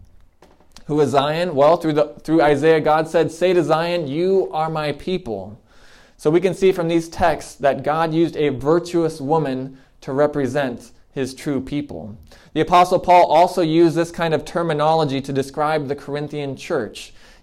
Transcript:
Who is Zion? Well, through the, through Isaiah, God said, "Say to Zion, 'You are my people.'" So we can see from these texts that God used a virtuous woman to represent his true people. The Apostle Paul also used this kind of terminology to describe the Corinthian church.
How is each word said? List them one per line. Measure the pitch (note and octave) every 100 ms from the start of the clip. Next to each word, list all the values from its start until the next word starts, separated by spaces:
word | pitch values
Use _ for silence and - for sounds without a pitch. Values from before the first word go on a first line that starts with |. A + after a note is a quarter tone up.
| - - - _ - _ _ - -
Who | D3+
is | C3+
Zion? | C3+ C#3+ D#3+ F3+ C#3
Well, | D3 E3+
through | E3
the, | D3+ D3 -
through | - E3
Isaiah, | D3+ C#3+ D#3 D#3+
God | D3+ D#3 D#3+
said, | E3+ D#3+
"Say | - F3+
to | F3+
Zion, | D3 D#3 E3+ F3 C#3+
'You | D3+ F#3 F#3+ E3+
are | D#3 D#3+
my | D#3 D3+
people.'" | C#3+ - F#3 A#2+ G2+ F#2+ G#2+ _ - - - - _
So | D3+
we | E3+
can | F#3
see | E3 F#3+
from | F#3 E3
these | E3+ E3
texts | - F3 D3 - -
that | C#3 C3+
God | C3+ D#3 E3
used | D#3+ E3 -
a | D3
virtuous | B2+ C3+ E3+ E3+ E3+ D#3+ D#3
woman | C3+ D#3+ C#3+ C3 C3+ - _ _
to | -
represent | C3+ D3 D3+ C3 C#3+ C3+ A#2 - - _
his | C#3 B2+
true | - D#3 C3
people. | C3 C#3+ D3 F2 G2+ G2+ - - -
The | D3+
Apostle | D#3 F3+ F3+ F#3
Paul | - F3 -
also | D#3 F3 F#3
used | E3 D#3+ E3+ D3+
this | E3+
kind | - E3
of | D3+ -
terminology | F3 E3+ D3 D3+ D#3+ D3 C3+
to | C3+
describe | C3+ C3+ D#3 D3+ D#3 C3+
the | C#3
Corinthian | - C#3+ D3 D3 C#3 C3
church. | - D#3 G#2 - - - - -